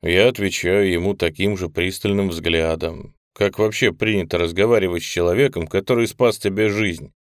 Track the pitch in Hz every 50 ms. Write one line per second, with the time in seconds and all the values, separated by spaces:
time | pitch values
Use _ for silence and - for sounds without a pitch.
0 | - 82 85 92 104 123 123 104 101 95 - - - 87 92 104 101 95 87 85
1 | 87 98 101 98 87 82 76 76 92 101 104 92 92 82 76 - 87 92 92 -
2 | - 104 98 101 98 95 85 82 82 85 82 82 82 80 80 80 87 82 82 -
3 | - - _ _ _ _ _ - 104 98 - - 107 107 107 - 131 110 85 -
4 | - 110 107 98 90 80 - 87 87 85 85 90 101 117 120 110 95 92 87 85
5 | 80 - - 87 87 87 87 110 139 135 - 87 82 80 - 95 98 - 127 117
6 | 117 107 - - 127 120 107 - - 104 95 98 107 107 101 107 110 101 85 76
7 | 73 - _ _